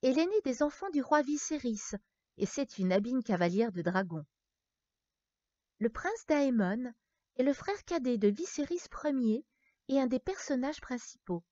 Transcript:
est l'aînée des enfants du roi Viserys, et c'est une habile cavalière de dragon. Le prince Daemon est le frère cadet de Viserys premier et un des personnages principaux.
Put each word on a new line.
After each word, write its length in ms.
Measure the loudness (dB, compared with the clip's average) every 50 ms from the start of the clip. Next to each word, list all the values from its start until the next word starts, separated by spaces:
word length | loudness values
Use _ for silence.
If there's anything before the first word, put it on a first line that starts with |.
est 120 | 2 2 4
l'aînée 280 | 4 2 2 2 0 0
des 180 | 0 0 2 0
enfants 260 | 0 0 -4 -10 -4
du 120 | -2 -2 0
roi 180 | 4 2 2
Viserys, 760 | 4 2 -2 -4 -2 -4 -6 -4 -2 -4 -4 -4 -6 -10 -10 -10 _ _ _ _ _ _ _ -4
et 80 | -4
c'est 320 | -4 -2 -4 -4 -4 -2 -2
une 140 | 0 2 2
habile 300 | 2 2 2 -2 -2 0
cavalière 500 | 0 0 2 2 2 4 2 0 0 0
de 100 | -2 -2
dragon. 420 | 0 0 0 -2 -2 -6 -8 -10 _ _ _ _ _ _ _ _ _ _ _ _ _ _ _ _ _ _ _ _ _ _ _ _ _ _ _ _ _ _ _
Le 120 | 0 0
prince 340 | 0 0 -6 -6 -6 -6 -2 0
Daemon 680 | 2 4 4 4 4 4 2 2 0 -2 -4 -8 -10 _ _ _ _ _ _ _ _
est 60 | 0 2
le 100 | 2 2
frère 320 | 0 -2 -6 -6 -6 -4
cadet 320 | -4 -4 -2 0 0 0
de 120 | 4 4 4
Viserys 600 | 4 4 -4 -6 -4 -4 -4 -2 -4 -6 -6 -8
premier 540 | -14 -6 -2 -2 0 2 2 2 0 0 -2 _ _ _ _ _ _ _ _ _
et 120 | 2 2
un 60 | 2
des 140 | 2 0 0
personnages 600 | -2 -2 -6 -6 -4 -4 -2 -2 -2 -4 -6 -8
principaux. 640 | -8 -8 -8 -8 -8 -12 -20 _ _ -6 -6 -6 -6 _